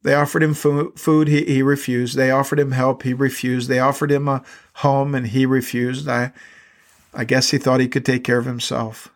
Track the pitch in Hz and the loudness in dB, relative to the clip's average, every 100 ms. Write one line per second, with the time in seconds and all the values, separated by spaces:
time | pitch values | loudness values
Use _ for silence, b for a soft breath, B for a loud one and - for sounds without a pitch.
0 | 139 143 143 160 156 147 147 143 151 - | 2 0 2 2 0 2 0 0 -4 -4
1 | - 156 151 147 156 135 135 139 135 123 | 2 4 4 2 2 2 2 0 0 -2
2 | 123 135 131 135 139 147 143 131 131 127 | -2 0 2 2 0 0 0 0 0 0
3 | 131 127 135 131 127 127 120 127 131 139 | -4 0 -2 -2 -4 -2 0 0 0 0
4 | 147 143 143 135 B B B - 143 139 | 0 0 0 -4 B B B -2 0 2
5 | 139 139 120 120 131 131 123 120 123 127 | 0 -2 -2 0 2 2 0 -4 -4 -4
6 | 147 120 127 - B B B B B B | -4 -4 -4 -8 B B B B B B
7 | B - 117 127 127 143 135 127 127 135 | B -10 0 0 2 0 2 2 2 0
8 | 127 127 123 123 127 123 - 131 113 110 | 0 -2 0 0 0 -6 -6 -4 -6 -10
9 | - | -20